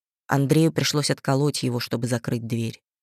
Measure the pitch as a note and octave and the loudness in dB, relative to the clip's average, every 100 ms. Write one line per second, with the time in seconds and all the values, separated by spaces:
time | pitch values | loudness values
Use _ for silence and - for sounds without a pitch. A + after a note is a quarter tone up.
0 | _ _ - C#3 C3+ D#3 D#3+ D#3 C#3 D3+ | _ _ -2 0 4 4 4 2 0 0
1 | C#3 C3 - C3+ D3 - B2+ A#2+ - A#2 | 0 -2 0 2 0 0 -2 -4 -4 -4
2 | A#2 A#2+ - B2 A2+ A#2 A2+ - _ _ | -2 -4 -2 -6 -4 -4 -4 -8 _ _